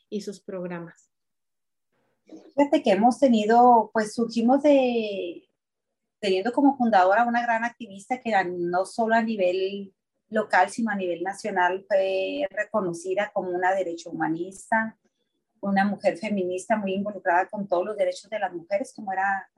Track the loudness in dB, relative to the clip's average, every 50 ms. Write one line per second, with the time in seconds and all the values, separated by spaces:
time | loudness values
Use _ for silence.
0 | _ -10 -10 -10 -10 -10 -14 -14 _ -12 -10 -10 -10 -10 -10 -12 -12 -16 -18 _
1 | _ _ _ _ _ _ _ _ _ _ _ _ _ _ _ _ _ _ _ _
2 | _ _ _ _ _ _ -20 -20 -20 -8 0 0 2 4 2 2 4 2 4 6
3 | 6 4 4 6 4 4 4 4 4 4 6 8 8 8 8 6 4 2 -2 -4
4 | -4 -2 -4 -4 -4 -4 -2 0 2 4 2 4 6 6 6 6 4 2 0 -2
5 | -4 -4 -6 -8 -8 -10 -10 -14 _ _ _ _ _ _ _ _ _ _ _ _
6 | _ _ _ -6 -2 0 0 0 -2 -2 0 4 4 4 4 4 0 4 4 6
7 | 6 6 4 4 2 2 0 -2 0 0 -2 -2 -2 -6 -8 -10 -16 -16 -16 -18
8 | -8 -8 -8 -6 -4 0 0 0 0 0 -4 -4 -4 -2 0 -2 -2 -2 -2 -2
9 | 0 2 2 2 2 0 -2 0 0 0 0 0 -4 -4 -4 -8 -10 -12 _ _
10 | _ _ _ _ _ -4 -4 -4 -2 2 2 2 2 2 0 -6 -4 -4 -4 -4
11 | -4 -4 -4 -4 -6 -8 -8 -8 -8 -4 0 2 2 2 0 -2 -4 0 0 0
12 | 2 0 -2 -2 -2 -4 -4 -4 -6 -6 -6 -8 -8 -4 -4 -2 -2 -2 -6 -6
13 | -6 -4 -2 -2 -4 -4 -4 -6 -4 -4 -4 -2 0 0 0 0 -2 -6 -8 -10
14 | -12 -12 -6 -4 -4 -4 -4 -6 -6 -10 -12 -18 -6 -2 -2 -2 -2 -4 -10 _
15 | _ _ _ _ _ _ _ _ _ _ _ -8 -4 -2 0 0 0 0 -2 -2
16 | -2 -2 -2 -2 -6 -4 -4 -4 -4 -4 -6 -8 -2 -2 -2 -2 -2 -4 -4 -4
17 | -6 -8 -10 -6 -2 0 0 0 0 -2 -6 -10 -4 -2 -2 -2 -2 -4 -2 -2
18 | -2 -4 -4 -8 -12 -10 -8 -6 -6 -6 -8 -10 -8 -4 -4 -4 -4 -6 -12 -14
19 | -10 -6 -4 -2 -2 -2 -2 -4 -8 _ _